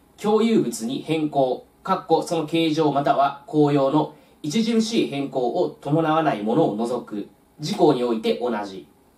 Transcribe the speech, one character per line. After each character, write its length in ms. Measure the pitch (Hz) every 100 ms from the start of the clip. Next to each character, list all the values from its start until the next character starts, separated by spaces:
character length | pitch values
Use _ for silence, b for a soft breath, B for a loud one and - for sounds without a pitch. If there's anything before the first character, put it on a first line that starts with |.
| _ -
共 260 | 208 214
有 200 | 233 220
物 240 | 123 113 113
に 160 | 135
変 280 | - 160 151
更、 360 | 139 131 - - _
か 140 | - 185
っ 100 | -
こ 160 | -
そ 140 | - 165
の 80 | 151
形 260 | 165 165
状 220 | 151 151
ま 100 | 135
た 140 | 147 -
は 260 | 175 - -
効 280 | 151 147
用 180 | 143 135
の 240 | 151 - B B B 151
著 340 | 220 220 226
し 280 | 220 220 139
い 0 |
変 200 | 139 139
更 200 | - 123
を 280 | 180 - -
伴 320 | 139 156 156
わ 100 | 160
な 100 | 151
い 100 | 104
も 120 | 107 156
の 140 | -
を 60 | 104
除 280 | 113 113 -
く 220 | 104 - _ _ -
事 160 | 156 202
項 180 | 156
に 120 | 127 120
お 80 |
い 80 | 110
て 180 | 113 -
同 80 | 123 110 98
じ 220 | 95 - _ _